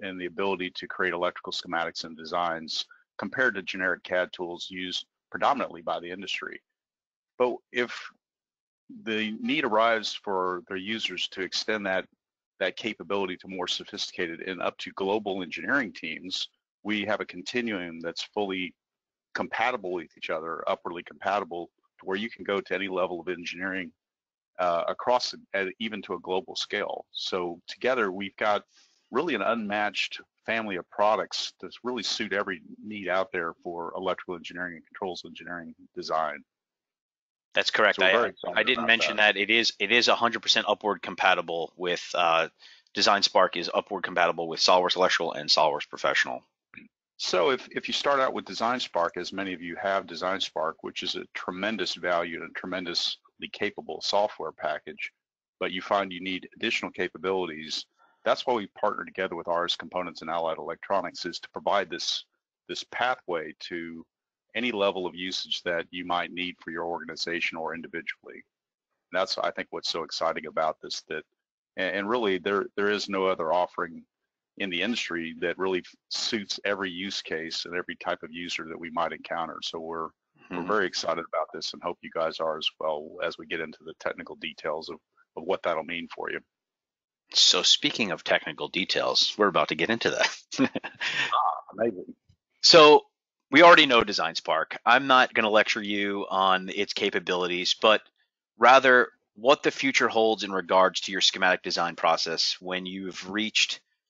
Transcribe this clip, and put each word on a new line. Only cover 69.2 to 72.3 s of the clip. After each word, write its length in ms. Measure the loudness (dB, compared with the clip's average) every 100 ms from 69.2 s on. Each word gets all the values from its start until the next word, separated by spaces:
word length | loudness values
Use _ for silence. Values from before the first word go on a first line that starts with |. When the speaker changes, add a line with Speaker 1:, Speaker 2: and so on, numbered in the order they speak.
| -2 -2
Speaker 1:
I 120 | -4
think, 200 | -4 -8
what's 180 | -8 -6
so 140 | -6
exciting 420 | -6 -4 -2 -2 -6
about 300 | -2 -2 -2
this, 220 | -10 -12 -10
that, 160 | -10 -10 _ _ _ _ -6
and, 180 | -2 -2
and 140 | -2
really 280 | 0 2